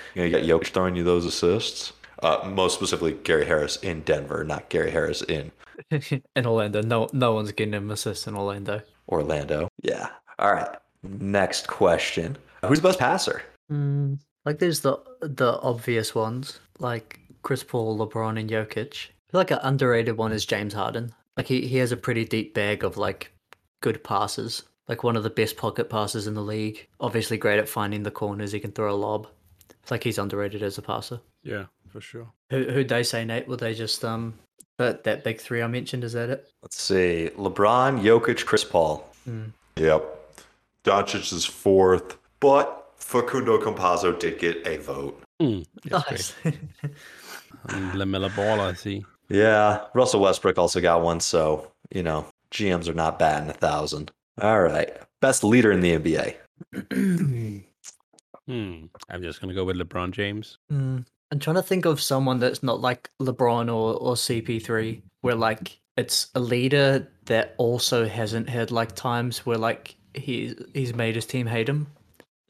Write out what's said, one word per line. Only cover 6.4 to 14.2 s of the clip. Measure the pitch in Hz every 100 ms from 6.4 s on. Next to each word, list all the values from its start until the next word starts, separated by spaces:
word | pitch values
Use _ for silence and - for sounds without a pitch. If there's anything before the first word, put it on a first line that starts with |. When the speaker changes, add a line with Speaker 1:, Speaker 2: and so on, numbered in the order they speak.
| 120
Speaker 2:
Orlando. | 113 104 104
No, | 110 117 113
no | 131 123
one's | 110 104
getting | 101 107
him | 104 104
assists | 104 113 98 -
in | 104
Orlando. | 101 101 101 104 - _ -
Speaker 1:
Orlando. | 85 73 78 71 76 85 -
Yeah. | - - - - _ -
All | 101
right. | 95 - - _ _
Next | 95 98 98 101 92 - -
question. | - 95 80 - - 82 139 - -
Who's | 101 151
the | 180
best | 185
passer? | 127 185 - - - _ -
Speaker 2:
Mm, | 147 143 143 139 139